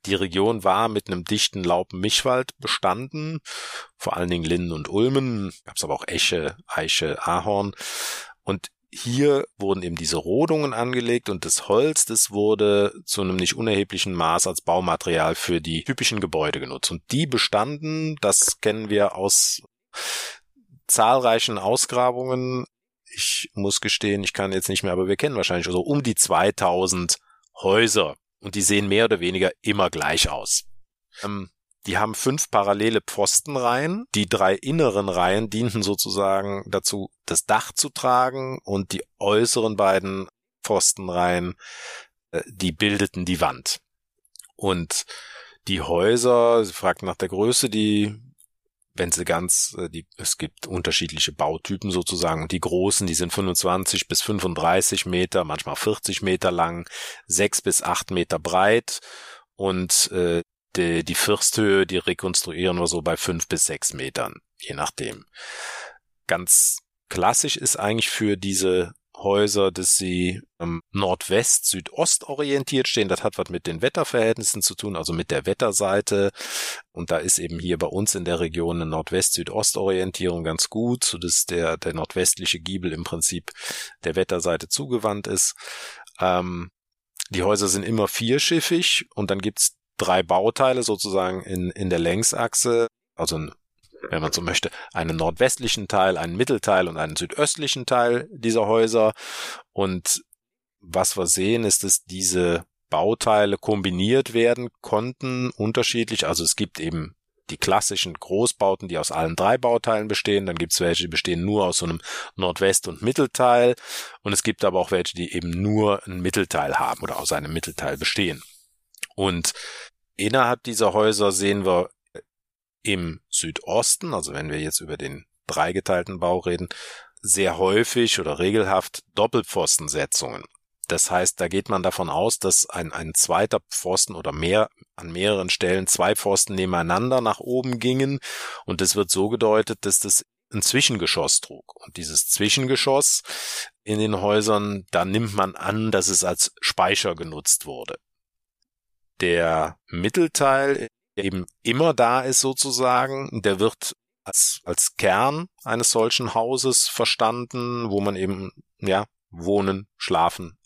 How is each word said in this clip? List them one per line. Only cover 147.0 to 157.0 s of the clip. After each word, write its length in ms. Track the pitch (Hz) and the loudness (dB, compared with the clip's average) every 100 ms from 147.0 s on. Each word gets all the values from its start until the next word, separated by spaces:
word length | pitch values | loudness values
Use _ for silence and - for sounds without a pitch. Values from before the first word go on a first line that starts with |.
| 101 80 | 0 -4
genutzt 500 | 80 76 - - 147 | -8 -6 -2 -2 -2
wurde. 300 | 131 - - _ _ _ _ _ _ _ _ _ _ _ _ | -12 -12 -14 _ _ _ _ _ _ _ _ _ _ _ _
Der 580 | 90 85 85 80 78 - _ | 2 2 2 2 -2 -6 _
Mittelteil, 1040 | 87 101 180 165 - 139 135 139 139 - _ _ - | -4 0 2 0 2 4 4 2 0 -4 _ _ -6
der 100 | 98 | -4
eben 200 | 92 90 _ | -4 -8 _
immer 320 | 113 120 160 | -2 2 2
da 280 | 123 117 127 | 4 4 4
ist 180 | 131 123 | 2 2
sozusagen, 1040 | 135 131 139 123 127 123 131 135 135 113 | 0 0 -2 2 2 2 0 -4 -8 -2
der 160 | 98 95 | 0 2
wird 360 | 110 - - - _ _ | 0 0 -10 -10 _ _
als, 380 | - - - - | -4 2 2 0
als 320 | - 85 - - | -4 0 0 2
Kern 520 | 101 95 131 151 180 _ | 2 4 2 0 -8 _
eines 280 | - 117 120 | -4 0 2
solchen 420 | 117 113 - 117 | 2 2 0 0
Hauses 540 | 113 117 131 131 123 - | -2 0 0 2 2 0
verstanden, 1040 | - | 0